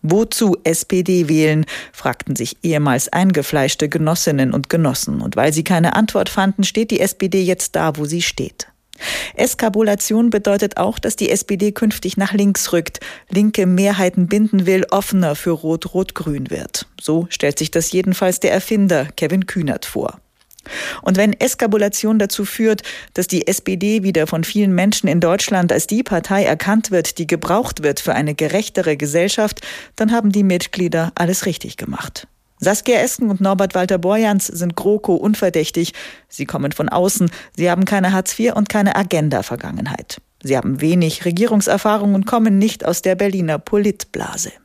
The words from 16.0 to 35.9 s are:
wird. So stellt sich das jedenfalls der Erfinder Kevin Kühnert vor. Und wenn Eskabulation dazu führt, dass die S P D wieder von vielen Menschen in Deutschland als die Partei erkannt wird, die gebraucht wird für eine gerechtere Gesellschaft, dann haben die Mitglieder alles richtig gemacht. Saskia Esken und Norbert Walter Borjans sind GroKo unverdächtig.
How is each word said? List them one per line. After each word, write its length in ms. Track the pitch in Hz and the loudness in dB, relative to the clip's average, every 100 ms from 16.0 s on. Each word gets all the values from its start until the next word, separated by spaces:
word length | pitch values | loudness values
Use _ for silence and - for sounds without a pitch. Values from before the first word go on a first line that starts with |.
| 190 - - 143 135 | -4 -4 -6 -4 -4
wird. 340 | - - - - - | -8 -8 -10 -12 -12
So 240 | - 156 175 | -2 -2 -2
stellt 280 | - - - | -2 -2 -2
sich 140 | 160 | -2
das 200 | 165 165 | -2 0
jedenfalls 480 | 180 185 185 185 180 | 0 0 0 0 0
der 140 | - | 0
Erfinder 540 | 190 - 220 196 160 143 - | 0 0 2 4 2 0 -4
Kevin 300 | 156 190 185 | -2 0 -2
Kühnert 380 | - 151 - - | -2 -2 -4 -6
vor. 340 | - - - _ _ _ - - - - - | -6 -6 -8 _ _ _ -20 -16 -12 -10 -6
Und 160 | - 185 | 0 2
wenn 160 | 208 | 2
Eskabulation 840 | 202 262 - 226 208 202 202 214 220 | 2 -2 0 0 2 0 0 0 2
dazu 260 | 196 - 202 | 2 -2 -6
führt, 380 | - 226 214 - - - - | 0 0 0 -4 -16 -10 -6
dass 120 | 180 | -2
die 200 | 185 - | 0 0
S 140 | 196 | -2
P 160 | - 190 | -2 -2
D 260 | 202 220 | 0 0
wieder 240 | 190 170 156 | 2 0 0
von 160 | 165 | -2
vielen 320 | 165 208 202 175 | -2 2 2 4
Menschen 340 | 196 208 175 | 2 2 0
in 100 | 165 | 2
Deutschland 540 | 165 190 - 190 175 | 2 2 0 0 2
als 140 | 110 - | 0 0
die 160 | 214 | -2
Partei 420 | 254 175 165 196 202 | 0 -2 0 0 2
erkannt 460 | 160 - 220 214 | 0 2 0 2
wird, 260 | 185 165 - | 0 -2 -4
die 100 | 156 | -2
gebraucht 540 | 170 - 190 254 - | -2 0 0 0 -2
wird 180 | 151 139 | -2 -2
für 140 | - | -2
eine 220 | 135 151 147 | -2 -2 -2
gerechtere 600 | 156 190 220 - 160 147 | -2 -2 -2 -2 0 -2
Gesellschaft, 680 | 147 156 185 - 214 - - - - - | 0 0 0 0 -2 -2 -14 -16 -18 -2
dann 160 | 220 | 2
haben 200 | 233 214 | 2 2
die 120 | 202 | 4
Mitglieder 680 | 190 180 - - 175 165 165 - | 4 2 -2 -2 0 0 -2 -2
alles 320 | 170 185 - | -2 0 -2
richtig 300 | 160 - - | -4 -8 -12
gemacht. 500 | - 135 - - - _ _ _ | -10 -8 -10 -14 -18 _ _ _
Saskia 400 | - 214 - 233 | 0 0 2 2
Esken 300 | 254 - 226 | 2 0 -2
und 120 | 190 | 2
Norbert 340 | 190 190 196 185 | 2 2 0 0
Walter 220 | 180 185 | 0 0
Borjans 500 | 175 214 220 202 - | 2 2 2 2 0
sind 300 | 165 175 165 | -4 -4 -2
GroKo 380 | 196 208 - 175 | 0 0 2 0
unverdächtig. 760 | 214 214 190 170 156 - 170 | 2 2 2 2 0 -2 -4